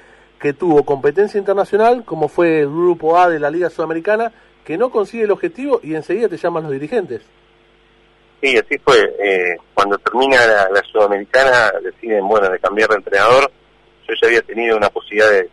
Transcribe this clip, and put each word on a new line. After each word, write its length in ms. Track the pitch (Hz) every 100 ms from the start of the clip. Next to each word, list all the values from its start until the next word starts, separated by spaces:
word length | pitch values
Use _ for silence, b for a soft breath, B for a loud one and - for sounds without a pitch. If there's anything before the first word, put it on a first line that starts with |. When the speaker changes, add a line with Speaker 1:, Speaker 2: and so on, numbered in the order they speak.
| b b b _
Speaker 1:
que 140 | 143
tuvo 320 | 139 175 147 135
competencia 540 | 139 147 165 208 208
internacional, 680 | 196 196 180 208 226 247 -
como 220 | 160 147
fue 320 | - 170 160
el 80 | 143
grupo 500 | 156 175 165 156 175
A 100 | 180
de 120 | 160
la 100 | 147
Liga 200 | 165 170
Sudamericana, 600 | - 160 165 185 220 226 - b b
que 140 | - 165
no 140 | 247
consigue 320 | 240 196 233
el 80 | 208
objetivo 480 | 185 170 240 277 240
y 140 | 151 156
enseguida 340 | 151 196 214
te 80 | 165
llaman 260 | 170 170
los 80 | 156
dirigentes. 520 | 135 151 240 160 113 _ _ _ _ _ _ _ _ _ _ _ _
Speaker 2:
Sí, 140 | 135 117
así 220 | - 143
fue. 320 | - 120 98 -
Eh, 380 | 101 92 90 85 _
cuando 240 | 104 101 101
termina 400 | - 113 135 127 117
la, 240 | 104 95
la 120 | 98 -
Sudamericana, 800 | 107 101 101 101 127 135 123 107 92
deciden, 440 | 90 - 117 107 98
bueno, 220 | 110 95
de 100 | 92
cambiar 300 | 92 104 107
de 60 | 104
entrenador. 560 | - 98 110 131 139 _ _ _ _ _ -
Yo 60 | 113
ya 60 | 117
había 140 | 117
tenido 360 | - 110 117 107
una 120 | 101
posibilidad 400 | - - 104 107
de, 200 | 101 90